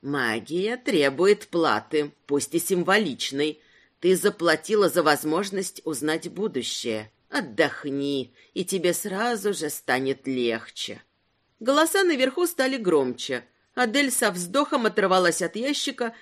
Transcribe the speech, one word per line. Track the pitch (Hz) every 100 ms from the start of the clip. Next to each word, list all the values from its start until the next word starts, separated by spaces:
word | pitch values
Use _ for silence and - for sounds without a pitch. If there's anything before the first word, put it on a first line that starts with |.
«Магия | 139 143 120 110 104 165 202 240
требует | - 196 139 135 185 208 -
платы, | 175 160 107 - 151 147 _ _
пусть | 143 -
и | 170
символичной. | - 185 175 196 202 123 - 139 151 151 _ _ _ _
Ты | 175 185
заплатила | 208 185 170 160 - 214 190
за | 170
возможность | 151 147 151 165 196 190 - -
узнать | - 147 151 156 170
будущее. | 123 214 135 110 - 120 110 107 _ _
Отдохни, | 294 175 104 147 - 147 139 139 139 127 _ _
и | -
тебе | 185 190 170
сразу | 165 208 190 233 233 202
же | 175 151
станет | - - 127 135 135 -
легче». | 127 120 113 - - - 104 _ _ _ _ _ _
Голоса | 220 285 330 392
наверху | 370 294 262 262 349
стали | - 262 269
громче. | 202 160 127 123 - 131 - _ _
Адель | - 247 262 277
со | - 220
вздохом | 180 175 190 294 277 226
оторвалась | - 196 185 175 160
от | 175 208
ящика | 254 285 - 254 233 233